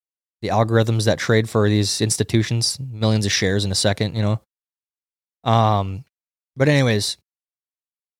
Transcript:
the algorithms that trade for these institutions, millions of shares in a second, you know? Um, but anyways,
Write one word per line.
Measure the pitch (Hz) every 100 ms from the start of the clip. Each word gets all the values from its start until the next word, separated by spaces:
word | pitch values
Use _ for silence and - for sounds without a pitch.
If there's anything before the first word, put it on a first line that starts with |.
| _ _ _ _
the | 101
algorithms | 101 113 113 113 113 110
that | 92
trade | - 110 110
for | 113 104
these | 104 101 -
institutions, | 107 - 107 113 110 117 - -
millions | 131 110 110 110 101
of |
shares | - 95 101 101
in |
a | 95
second, | 104 98 107 110
you |
know? | 104 107 - _ _ _ _ _ _ _ _ _
Um, | 117 113 110 104 98 98 - _ _ _ _ -
but | 139
anyways, | 143 127 107 - - _ _ _ _ _ _ _ _ _ _